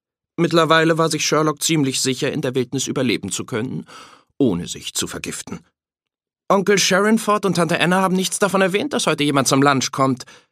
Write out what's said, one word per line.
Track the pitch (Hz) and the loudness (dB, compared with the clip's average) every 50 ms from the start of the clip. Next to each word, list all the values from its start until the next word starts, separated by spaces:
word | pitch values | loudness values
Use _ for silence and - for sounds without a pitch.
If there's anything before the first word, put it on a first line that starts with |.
| _ _ _ _ _ _ _ | _ _ _ _ _ _ _
Mittlerweile | - 170 165 160 170 160 147 160 160 160 165 165 156 | -2 0 2 2 2 4 4 4 4 4 4 2 2
war | 165 156 | 0 0
sich | 156 143 - | 0 -2 -2
Sherlock | - 160 151 156 156 151 - - | 0 2 2 2 0 0 -2 -2
ziemlich | - 165 156 139 131 127 - | 0 0 2 0 0 0 -2
sicher, | - 131 127 - 147 131 | -2 -2 -2 -2 -2 -4
in | - 151 | -4 -2
der | 147 127 127 | -4 -2 -2
Wildnis | 131 123 - 143 131 - | -2 -2 -2 -2 -6 -4
überleben | 113 131 143 127 117 92 - - 98 | -4 -4 -2 0 0 0 -2 -2 -6
zu | - - 98 | -8 -8 -8
können, | - 127 107 123 131 - - - - - - - - - - _ _ _ | -6 -6 -6 -4 -4 -6 -10 -10 -12 -18 -20 -20 -20 -20 -20 _ _ _
ohne | - 139 113 90 85 82 | 0 2 2 2 0 -4
sich | - - - - - - | -8 -10 -12 -12 -8 -6
zu | - 95 | -6 -6
vergiften. | 85 - 82 - 85 - - - - - - _ _ _ _ _ _ _ _ _ _ _ _ _ _ _ _ _ - | -6 -8 -10 -10 -10 -10 -10 -12 -12 -14 -16 _ _ _ _ _ _ _ _ _ _ _ _ _ _ _ _ _ 0
„Onkel | 185 202 180 196 208 | 0 2 2 2 2
Sharonford | 190 - - 185 185 202 214 226 214 - 208 208 208 202 | 2 2 2 2 2 2 4 2 2 2 0 0 0 0
und | 196 - | 0 0
Tante | 175 170 160 170 - | 0 0 0 0 0
Anna | 147 170 180 190 | 0 2 2 2
haben | 190 185 185 | 2 0 0
nichts | 185 185 - - | 0 -2 -2 -2
davon | - 208 185 185 196 | -2 0 0 2 2
erwähnt, | 190 185 185 202 - 294 - | 0 2 0 -2 -4 -2 -4
dass | 240 - | -2 0
heute | 175 156 151 147 | 0 0 0 0
jemand | 147 139 143 123 | 0 2 2 2
zum | - 143 135 143 | 2 4 4 4
Lunch | 143 139 131 - - | 4 2 2 -2 -4
kommt“, | - - 135 135 127 127 - - - - _ _ | -2 0 0 0 0 -2 -6 -18 -20 -20 _ _